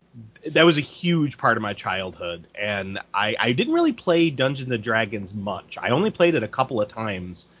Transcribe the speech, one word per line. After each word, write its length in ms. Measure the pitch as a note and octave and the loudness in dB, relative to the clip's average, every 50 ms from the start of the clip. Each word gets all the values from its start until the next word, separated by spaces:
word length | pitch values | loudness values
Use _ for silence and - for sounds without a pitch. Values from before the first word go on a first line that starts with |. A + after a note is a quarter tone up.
| _ _ - A#2 A2+ - - - - - D3 | _ _ -20 -20 -20 -20 -18 -12 -8 0 4
that 120 | D3+ E3 | 6 6
was 140 | F3 D#3+ D3 | 6 6 4
a 20 | |
huge 580 | C3 - - - - F3 E3+ E3 D3 C#3+ - - | 0 -4 -6 -4 0 0 2 2 2 0 -2 0
part 180 | - B2+ A#2 | 2 2 2
of 60 | A2 G#2+ | 2 0
my 120 | G#2 G2+ | -4 -6
childhood, 760 | - - G2+ F#2 F#2+ F#2+ F#2 E2+ - F2+ F2 E2+ E2+ E2 - - - | -4 -4 -4 -4 -4 -4 -6 -8 -8 -8 -8 -8 -8 -12 -14 -10 -6
and 400 | G#2 G#2 G#2 G2 F#2+ F#2+ G2 G2+ - _ - | -4 -4 -2 -2 -4 -6 -8 -10 -8 _ -2
I, 220 | G2 G#2 G#2+ A2+ - | -2 0 0 0 0
I 140 | G#2+ A#2+ B2 | 0 0 2
didn't 200 | C3 A#3+ C4+ D#4+ | 2 2 2 2
really 180 | E4+ E4+ D#4+ A3+ | 2 2 2 0
play 380 | - - F#3 E3+ E3+ E3+ E3 | 0 0 2 4 4 4 2
Dungeons 420 | C#3 C3 C3 C3+ C#3 C3+ C3 B2+ B2 | 2 2 0 0 0 -2 -4 -4 -4
and 100 | A2 G2+ | -4 -2
Dragons 500 | A#2+ A2+ A2 A2+ G2+ A2+ G#2 G2 F#2 G2+ | 0 0 0 0 0 -4 -6 -8 -8 -8
much. 460 | G#2+ G2 G#2 G2 - - - - - | -6 -6 -4 -6 -6 -8 -12 -10 -6
I 100 | - G2 | -2 0
only 200 | B2 D3 G3+ A3 | 2 2 2 0
played 240 | - - F3 F3 E3 | 2 2 4 4 4
it 80 | C3 A2 | 2 0
a 60 | G#2 | -2
couple 320 | - - B2+ - C#3 A2 | 0 -2 -2 0 0 -2
of 80 | G#2 - | -2 -2
times 600 | - A2+ A2 G#2+ G2 F#2 F2+ F2+ F2 - - - _ _ | -4 -6 -6 -4 -4 -6 -8 -10 -12 -12 -14 -16 _ _